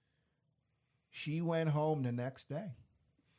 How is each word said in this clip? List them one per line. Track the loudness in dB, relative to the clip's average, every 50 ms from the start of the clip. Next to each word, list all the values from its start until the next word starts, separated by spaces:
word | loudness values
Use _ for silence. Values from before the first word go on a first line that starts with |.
| _ _ _ _ _ _ _ _ _ _ _ _ _ _ _ _ _ _ _ _ _ _
she | -12 -8 -4 -2 -2 0
went | 0 2 2 2 4 4
home | 4 4 4 2 2 2 2
the | 0
next | 0 -2 -2 -4 -6 -8 -10 -8
day. | -6 -6 -6 -8 -10 -14 -18 _ _ _ _ _ _ _ _ _ _